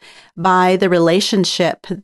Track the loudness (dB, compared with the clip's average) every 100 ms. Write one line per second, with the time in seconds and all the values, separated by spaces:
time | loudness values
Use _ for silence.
0 | -20 -20 -20 -4 0 2 2 2 2 2
1 | 2 0 0 -2 -2 -2 -4 -4 -10 -12